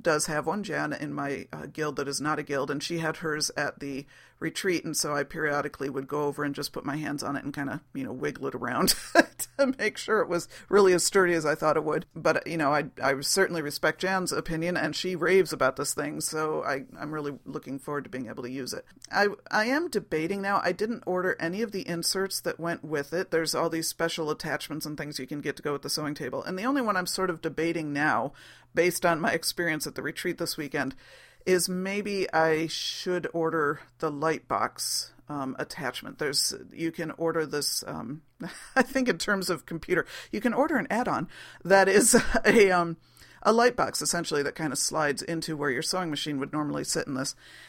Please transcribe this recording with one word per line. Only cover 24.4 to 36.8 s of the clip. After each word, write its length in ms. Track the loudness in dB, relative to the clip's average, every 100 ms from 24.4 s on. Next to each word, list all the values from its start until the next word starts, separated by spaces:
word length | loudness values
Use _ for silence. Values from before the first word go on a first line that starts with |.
| -4 -4 -4 -8 -6
and 120 | -6
things 220 | -8 -8
you 80 | -8
can 140 | -6
get 140 | -6 -4
to 60 |
go 100 | -4
with 80 | -4
the 80 | -4
sewing 240 | -4 -4
table, 300 | -4 -6 -6
and 140 | -6 -4
the 80 | 0
only 160 | 2
one 140 | 2 0
I'm 120 | 0
sort 220 | 0 0
of 120 | 0
debating 500 | -2 0 0 0 -2
now, 420 | 0 2 2 0 -6 -20 -20 -4 2
based 300 | 2 4 2
on 140 | 2
my 120 | 2
experience 560 | 0 0 -2 -2 -2 -4
at 80 | -6
the 80 |
retreat 340 | -6 -4 -4 -2
this 200 | -4 -4
weekend, 380 | -4 -2 -2 -6 -14 -20 -20 -6 2
is 220 | 4 4
maybe 600 | -2 -2 -2 -2 -2 0
I 340 | 4 4 4 0
should 600 | -4 -6 -4 -2 -2 -2
order 460 | -2 0 2 0 0 -8 -6
the 120 | -4
Lightbox, 1000 | 0 0 0 -2 0 0 -2 -4 -4 -6 -12 -10
um, 260 | -6 -6 -6
attachment. 640 | -8 -6 -6 -6 -8 -6
There's, 340 | -2 0 0 -4 -10
you 180 | -6